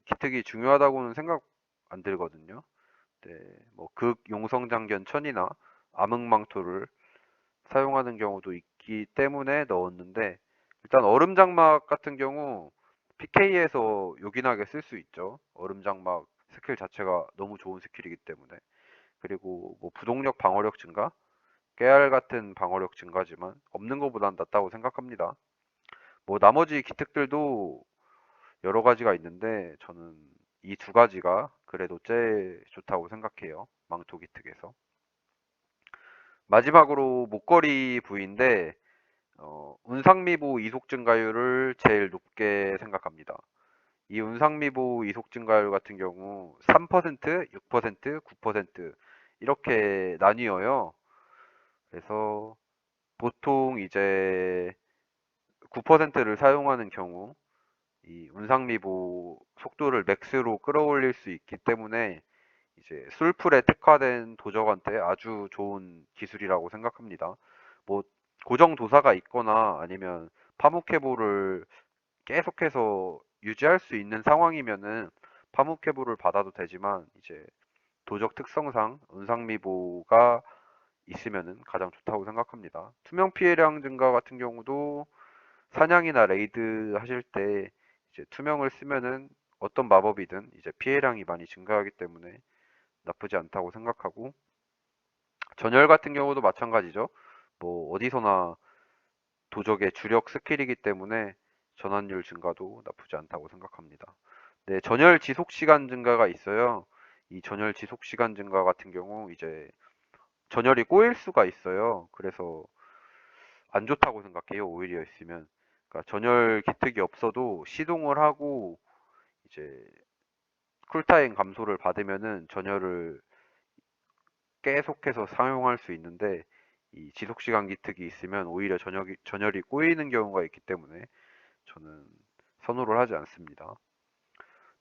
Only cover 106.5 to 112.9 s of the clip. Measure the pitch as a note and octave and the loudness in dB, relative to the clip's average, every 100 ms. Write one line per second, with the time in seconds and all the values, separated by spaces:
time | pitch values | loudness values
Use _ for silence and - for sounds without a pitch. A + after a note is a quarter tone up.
106.5 | G#2+ A#2+ G#2+ - _ - _ _ F2+ - | 0 0 0 -8 _ -20 _ _ -18 -12
107.5 | G2+ G#2+ G2+ G#2 A#2+ - A2+ A#2 G2+ G2 | -6 -6 -6 -12 -16 -16 -4 -4 -4 -2
108.5 | F#2+ F#2 F#2 G2 F2+ F#2 G#2+ G2+ E2+ E2 | 2 2 0 -6 -14 -12 -14 -16 -14 -12
109.5 | D#2 C#2 _ _ _ _ _ _ _ _ | -12 -16 _ _ _ _ _ _ _ _
110.5 | A#2+ A#2+ B2+ A#2 F#3 A#3 B3 - D3+ F#2+ | 0 4 4 6 6 6 4 0 2 2
111.5 | - F#2+ F#2 A2+ G2+ E2+ - F#2+ - F2 | 0 -6 -2 -2 -2 -8 -10 -10 -8 -10
112.5 | D#2+ - _ _ | -12 -16 _ _